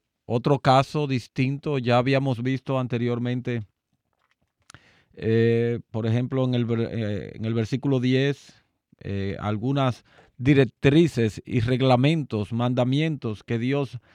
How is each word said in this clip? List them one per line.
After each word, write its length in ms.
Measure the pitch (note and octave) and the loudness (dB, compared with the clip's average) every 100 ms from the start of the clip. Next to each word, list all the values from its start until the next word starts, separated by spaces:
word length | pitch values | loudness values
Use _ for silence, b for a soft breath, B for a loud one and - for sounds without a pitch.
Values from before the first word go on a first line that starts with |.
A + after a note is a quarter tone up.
| _ _ - | _ _ -6
otro 340 | A#2+ C#3+ C#3 | -2 0 2
caso 460 | C#3+ C3 C#3 D#3 D3 | 4 4 2 -2 -2
distinto. 720 | C3 - - C3 C#3 D#3+ C#3 | -4 -4 -2 -2 -2 -4 -2
Ya 200 | A#2+ A#2+ | 2 2
habíamos 440 | B2 C3+ C#3 A#2 | 2 2 0 -2
visto 380 | B2+ C3 - C3 | -2 -4 -4 -4
anteriormente, 840 | B2 A#2+ A#2+ A#2+ A#2+ B2 B2 A#2+ G#2+ _ _ _ _ _ _ _ _ _ - b b b b - | -2 -2 -2 -2 -2 -4 -4 -6 -8 _ _ _ _ _ _ _ _ _ -20 b b b b -6
eh, 680 | G#2+ A2+ A2+ A#2 A#2 A#2+ - | 0 2 4 2 0 -4 -6
por 140 | A2+ A2+ | -4 0
ejemplo, 400 | A#2 B2 C3 B2+ | 0 0 -2 0
en 80 | |
el 100 | B2 | 0
ver-, 260 | A#2 A#2 A#2 | 0 -2 -2
eh, 380 | A2+ G#2+ G2+ A1 - | -4 -6 -6 -8 -8
en 80 | |
el 100 | A2 | -4
versículo 460 | A2+ A2 B2+ C#3 C3 | -2 -2 -2 0 0
diez, 640 | B2+ C3 C#3 C#3+ - _ _ _ _ _ | 2 2 0 -2 -10 _ _ _ _ _
eh, 360 | - G2 G2 - | -8 -6 -6 -6
algunas 640 | G#2 G#2+ A#2+ C#3 C3 - b b b - | -4 -4 -2 0 -2 -4 b b b -2
directrices 1040 | B2+ D#3 B2 - C#3 D3+ E3+ A#2 A2+ - - | 4 4 4 2 4 6 4 2 0 -2 -4
y 160 | B2 | -2
reglamentos, 880 | A2+ B2+ C3 B2 C#3 E3 B2+ G#2+ G#2 | 0 2 4 4 4 0 -2 -4 -4
mandamientos 920 | A2+ B2 B2+ B2 C#3 D#3+ C#3+ A#2 G#2 | -2 -2 0 0 0 0 -4 -6 -8
que 140 | - A#2 | -4 -2
Dios 420 | B2 C#3 C#3 A#2+ b | -2 -2 -4 -8 b